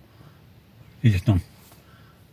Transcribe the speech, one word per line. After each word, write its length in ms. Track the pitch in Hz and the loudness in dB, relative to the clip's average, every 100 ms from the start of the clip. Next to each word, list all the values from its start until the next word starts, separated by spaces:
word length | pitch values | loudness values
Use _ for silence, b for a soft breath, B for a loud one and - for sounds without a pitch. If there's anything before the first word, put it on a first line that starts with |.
| - b b b b - - - - | -20 b b b b -20 -20 -20 -20
фактично, 460 | - 123 98 - 95 - - b b b b b b b | -4 -2 -2 0 -2 -4 -16 b b b b b b b